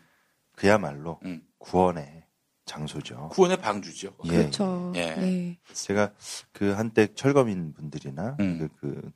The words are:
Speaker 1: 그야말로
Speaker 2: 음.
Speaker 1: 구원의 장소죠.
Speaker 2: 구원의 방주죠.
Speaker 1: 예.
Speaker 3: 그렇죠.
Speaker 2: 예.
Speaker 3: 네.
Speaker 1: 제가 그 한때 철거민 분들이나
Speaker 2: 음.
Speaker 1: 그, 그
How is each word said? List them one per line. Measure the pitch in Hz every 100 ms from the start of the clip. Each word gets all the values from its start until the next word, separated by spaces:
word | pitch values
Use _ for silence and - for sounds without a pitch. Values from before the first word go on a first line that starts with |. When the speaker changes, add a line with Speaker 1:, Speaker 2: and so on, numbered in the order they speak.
| _ _ _ _ _ -
Speaker 1:
그야말로 | 98 107 80 71 82 80 95
Speaker 2:
음. | 80 - _
Speaker 1:
구원의 | - 92 90 87 73 82 - _ _ _ -
장소죠. | 76 76 76 - - 127
Speaker 2:
구원의 | - 180 185
방주죠. | 110 104 87 - 98 - 82
Speaker 1:
예. |
Speaker 3:
그렇죠. | 170 143 - 190 180 180 180
Speaker 2:
예. | 170 160
Speaker 3:
네. | 185 185 175 175 -
Speaker 1:
제가 | - - 101 104 - - - -
그 | - 101
한때 | 101 113 113 104
철거민 | - 135 143 120 92 80
분들이나 | 73 76 73 69 67 110 139
Speaker 2:
음. | 95 80
Speaker 1:
그, | 78 -
그 | 71 71 -